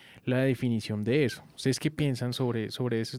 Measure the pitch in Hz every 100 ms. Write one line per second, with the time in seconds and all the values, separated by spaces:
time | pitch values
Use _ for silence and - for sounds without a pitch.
0 | - - - 127 135 123 127 117 - 107
1 | 107 135 131 - - - 131 131 156 151
2 | 147 123 123 120 127 117 107 - 123 113
3 | 110